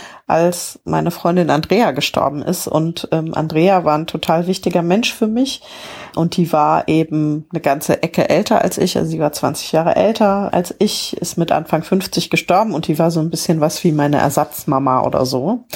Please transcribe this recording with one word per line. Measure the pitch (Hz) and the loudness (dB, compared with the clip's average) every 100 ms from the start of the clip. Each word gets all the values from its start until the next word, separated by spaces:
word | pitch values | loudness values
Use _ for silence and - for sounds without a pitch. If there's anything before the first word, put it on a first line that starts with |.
| - - - | -20 -12 -2
als | 160 175 175 - - | 2 2 0 -8 -12
meine | 165 160 160 | -4 -2 -2
Freundin | - 175 175 160 | -2 0 2 2
Andrea | 143 156 190 214 | 0 2 2 2
gestorben | 139 - - 139 143 | 0 -2 0 0 -2
ist. | - 185 - | -4 -4 -2
Und, | 156 160 165 - | -2 -2 -4 -4
ähm, | 160 160 - | -2 -2 -4
Andrea | 160 156 180 190 | -2 2 4 4
war | 156 151 | 2 0
ein | 160 | -2
total | 165 - 165 175 | -4 0 0 0
wichtiger | 185 190 175 | -2 0 0
Mensch | 170 196 240 | 2 2 0
für | - 220 | 0 -2
mich. | 226 269 - - - - - - - | 0 -2 -4 -14 -20 -18 -16 -8 -2
Und | 165 - | 0 0
die | 165 | 2
war | 156 151 160 - | 2 4 2 2
eben | 160 160 151 151 151 151 | 2 2 0 0 -2 -6
eine | 170 | -4
ganze | 151 147 - - | 0 0 0 0
Ecke | 160 - - | 0 0 2
älter | 151 214 220 | 2 2 2
als | 175 - | 2 0
ich. | 180 - | 0 0
Also | 160 | -2
sie | 160 | -2
war | 147 | -2
zwanzig | - 143 156 - | -2 -4 -4 -2
Jahre | 160 170 - | 0 2 2
älter | 196 220 208 196 202 | 2 2 2 2 0
als | - 175 - | -2 -2 0
ich, | 208 - - - | -2 -2 -8 -8
ist | 180 - | -6 -2
mit | 165 | 0
Anfang | 151 160 160 | 0 0 -4
fünfzig | - 190 185 - - | 0 -2 0 -4 -2
gestorben. | 165 - 180 220 | -2 2 2 2
Und | 147 139 | -2 -2
die | 156 | 0
war | 165 | 0
so | 165 | 0
ein | 160 | -2
bisschen | 165 - 160 | -2 -2 0
was | 151 - | 0 0
wie | 175 | 0
meine | 151 147 143 | 2 2 2
Ersatzmama | 139 156 156 - - 139 139 127 | 2 0 -2 -4 -2 0 2 2
oder | - 143 127 | 2 0 0
so. | 131 143 240 - | -2 -2 -4 -6